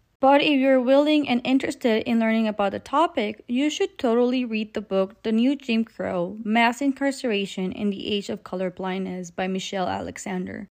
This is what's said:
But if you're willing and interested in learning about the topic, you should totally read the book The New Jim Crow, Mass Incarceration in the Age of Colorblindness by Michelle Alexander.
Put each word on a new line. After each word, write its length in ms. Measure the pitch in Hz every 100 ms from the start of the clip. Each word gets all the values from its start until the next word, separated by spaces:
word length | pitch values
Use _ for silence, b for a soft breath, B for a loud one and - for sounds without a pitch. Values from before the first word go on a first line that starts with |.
| _ _
But 220 | 269 285
if 160 | 302 277
you're 220 | 269 262
willing 480 | 240 269 294 302 -
and 120 | 240
interested 580 | - 262 - - 247 220
in 160 | - 226
learning 300 | 220 226 220
about 240 | 208 196
the 80 | 202
topic, 640 | - 285 349 294 208 214 -
you 240 | 247 294
should 280 | - 381 -
totally 460 | 254 233 247 254
read 300 | 247 220 214
the 60 | 214
book 420 | 202 190 190 -
The 80 | 226
New 240 | 220 247
Jim 300 | 285 - 226
Crow, 520 | 226 - 185 190 175 214
Mass 380 | 208 226 233 240
Incarceration 880 | 277 269 277 269 254 202 196 - 185
in 200 | - 208
the 220 | 196 -
Age 160 | 208 196
of 140 | 202
Colorblindness 880 | - 185 185 175 185 190 185 185 175
by 120 | - 185
Michelle 400 | 190 - 196 185
Alexander. 800 | 190 - - 196 185 190 190 202